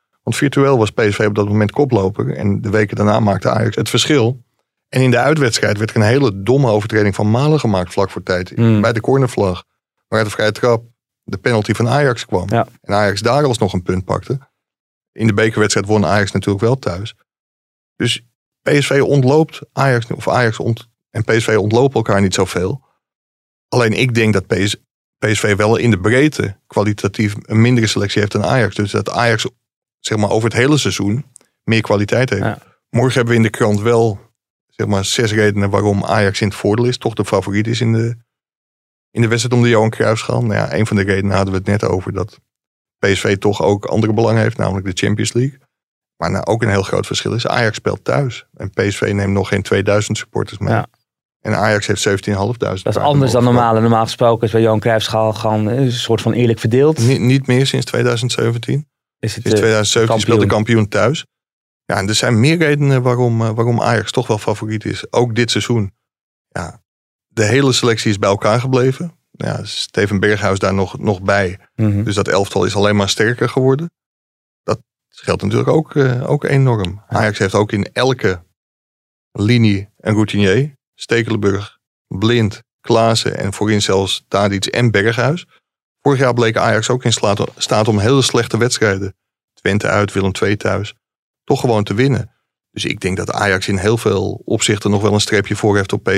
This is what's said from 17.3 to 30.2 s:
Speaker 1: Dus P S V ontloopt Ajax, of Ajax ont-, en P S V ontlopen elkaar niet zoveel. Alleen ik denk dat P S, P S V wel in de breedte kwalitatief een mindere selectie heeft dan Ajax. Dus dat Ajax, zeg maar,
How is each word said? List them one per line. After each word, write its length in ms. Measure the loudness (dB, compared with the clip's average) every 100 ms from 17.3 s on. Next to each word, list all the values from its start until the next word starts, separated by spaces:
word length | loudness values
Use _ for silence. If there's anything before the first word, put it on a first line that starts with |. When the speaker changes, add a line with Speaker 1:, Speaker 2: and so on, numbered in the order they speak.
| _ _ _ _ _ _ _
Speaker 1:
Dus 240 | -4 -4 -8 _ _ _
P 60 | 0 0
S 80 | 2
V 140 | 2
ontloopt 580 | 4 4 4 4 2 -4 -14
Ajax, 340 | -2 0 0 -2
of 220 | -6 -2
Ajax 300 | 2 0 0
ont-, 300 | -4 -4 -8 _ _
en 140 | -8
P 60 | 0 0
S 80 |
V 120 | 2 0
ontlopen 360 | 2 2 2
elkaar 260 | 2 0 2
niet 140 | 2
zoveel. 480 | 0 -2 -2 -4 -6 _ _ _ _ _ _ _ _ _
Alleen 240 | 0 2
ik 220 | 2 0
denk 180 | 2 2
dat 140 | 0 0
P 80 | -2
S, 100 | -2 -4 _ _ _ _
P 80 | -2
S 80 | 0
V 160 | 0 2
wel 200 | 2 2
in 140 | 2
de 80 | 2
breedte 580 | 2 2 2 0 -6 -6 _
kwalitatief 680 | -2 -2 0 -4 -2 -2 -2
een 180 | -4 2
mindere 260 | 4 4 2
selectie 340 | 0 -2 -2
heeft 120 | -2
dan 120 | 0
Ajax. 300 | 0 0 0
Dus 160 | -2 -4
dat 200 | -2 -4
Ajax, 360 | -2 0 0 -4 -10 _ _ _ _
zeg 200 | -6
maar, 120 | -2